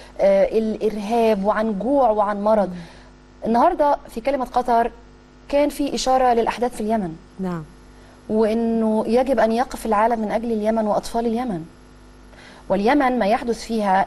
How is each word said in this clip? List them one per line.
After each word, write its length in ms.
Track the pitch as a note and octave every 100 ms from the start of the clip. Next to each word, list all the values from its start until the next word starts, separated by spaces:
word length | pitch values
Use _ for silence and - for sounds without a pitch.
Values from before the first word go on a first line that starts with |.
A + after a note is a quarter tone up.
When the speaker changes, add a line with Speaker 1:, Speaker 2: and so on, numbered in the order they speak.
| - -
Speaker 1:
آه، 380 | G3 G3 F#3+ A3
الإرهاب، 840 | A3 G#3+ G#3+ G#3+ G3+ A#3 A3+ G#3
وعن 340 | G3+ G3+ A3 G3
جوع 320 | G#3+ C#4+ B3
وعن 340 | G#3+ G3+ G#3
مرض. 260 | G#3 A3 F#3 F3+ E3+ - - - - - -
النهاردة 500 | A#3 D#4 E4+ D4 C#4 -
في 120 | A#3
كلمة 240 | B3 C#4
قطر 460 | B3 B3+ B3 A#3 A#3 - - - - - -
كان 200 | C#4+ D4
في 260 | C#4+ C#4
إشارة 400 | A3+ C4 C4 B3+
للأحداث 400 | A#3 A3 - B3
في 60 | -
اليمن. 360 | G#3+ A3 F3 D#3+ - -
Speaker 2:
نعم. 220 | F#3 E3+ D#3 - - - - - -
Speaker 1:
وإنه 760 | G#3+ A3 A3+ A3+ A3+ A3 G#3+ A3
يجب 340 | A#3+ C4 A#3+
أن 120 | A3
يقف 340 | A3+ C4 - A3+
العالم 340 | G#3 A3+ A#3
من 100 | G#3
أجل 220 | G#3+ A#3
اليمن 340 | A3 G#3 A3+ G#3+
وأطفال 400 | - - A#3 A#3
اليمن. 380 | A3+ B3+ F3 E3 - - - - - - - - - -
واليمن 500 | F#3+ G#3 D4 C4 B3
ما 80 | G3
يحدث 380 | A#3+ A#3+ A3
فيها 420 | - A3+ G3+ F#3